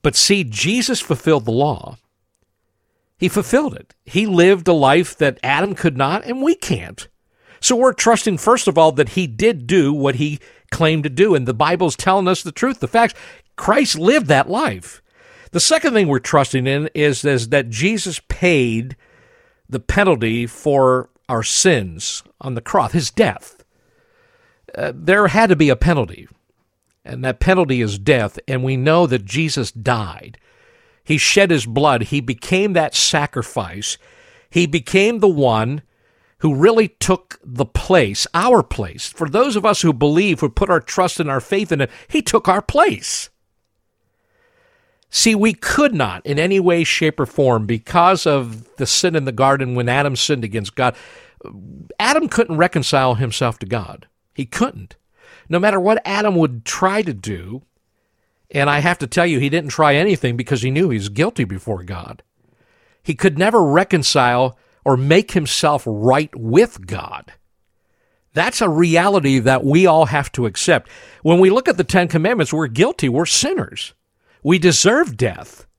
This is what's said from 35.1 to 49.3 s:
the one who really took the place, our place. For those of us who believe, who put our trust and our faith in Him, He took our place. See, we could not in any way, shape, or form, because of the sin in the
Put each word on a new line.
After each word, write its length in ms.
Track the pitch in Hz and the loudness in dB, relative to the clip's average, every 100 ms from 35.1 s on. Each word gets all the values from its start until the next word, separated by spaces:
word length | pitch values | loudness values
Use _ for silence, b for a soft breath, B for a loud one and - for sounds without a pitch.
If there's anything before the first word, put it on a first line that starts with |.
| 233 | 2
the 80 | 202 | 2
one 540 | 151 131 110 113 143 _ _ _ _ _ _ | 4 2 2 -2 -6 _ _ _ _ _ _
who 160 | 160 | -2
really 340 | 135 190 226 208 | 4 4 4 0
took 500 | _ - 185 _ - | _ -2 -2 _ -20
the 200 | - 123 | -14 -6
place, 640 | 123 - - 185 107 101 - | -4 -4 2 2 2 -2 -4
our 280 | 170 226 233 | 0 2 2
place. 420 | - - 92 - - | 2 -6 -8 -10 -14
For 220 | - 160 | -8 -4
those 260 | 196 277 | 0 0
of 100 | 208 | 2
us 180 | 208 208 | 0 2
who 100 | 170 | 0
believe, 480 | 127 147 156 202 156 | 2 2 2 0 0
who 80 | 147 | -2
put 200 | - 190 | -2 0
our 120 | 170 | 0
trust 400 | - - 185 - | 0 -2 -2 -2
and 100 | 151 | -4
our 100 | 135 | -4
faith 300 | - 196 208 | -2 -4 -2
in 100 | 151 | -2
Him, 80 | 135 B B | -4 B B
He 140 | 311 | -4
took 260 | - 226 - | 0 0 2
our 120 | 190 | 0
place. 720 | - 277 392 98 - - - _ _ _ _ _ _ _ _ _ _ _ _ _ _ _ _ _ _ | 0 2 2 0 -8 -10 -12 _ _ _ _ _ _ _ _ _ _ _ _ _ _ _ _ _ _
See, 280 | - 226 214 | -2 0 2
we 180 | 220 | 0
could 400 | 190 - - 285 | 0 -4 0 0
not 320 | 190 110 90 - | 0 -4 -4 -6
in 120 | 143 | -2
any 180 | 175 196 | 0 2
way, 240 | 180 170 | 2 0
shape, 380 | 160 - 156 151 | 0 -2 -2 -2
or 60 | 131 | -6
form, 400 | - 135 113 107 | 0 2 2 0
because 600 | 113 - 180 175 190 165 | -4 -2 2 2 2 0
of 480 | 143 120 110 - - | 0 -2 -12 -20 -8
the 100 | 127 | -4
sin 280 | - 180 | 0 0
in 100 | 160 | -2
the 80 | 135 | -4